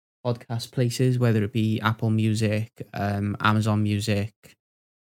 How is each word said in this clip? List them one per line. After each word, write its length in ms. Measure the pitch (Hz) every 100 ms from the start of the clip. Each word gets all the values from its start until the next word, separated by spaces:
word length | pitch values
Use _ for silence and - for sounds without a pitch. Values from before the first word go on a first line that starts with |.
| _ _ 123
podcast 460 | 120 - 117 -
places, 460 | - 120 117 127 123
whether 260 | 120 110
it 80 | 104
be 280 | 113 110 107
Apple 300 | 110 110 113
Music, 640 | 110 110 107 107 107 110 - -
um, 440 | - 101 101 101 -
Amazon 420 | 104 107 107 104
Music. 480 | 104 104 107 101 107 _ - _ _ _ _ _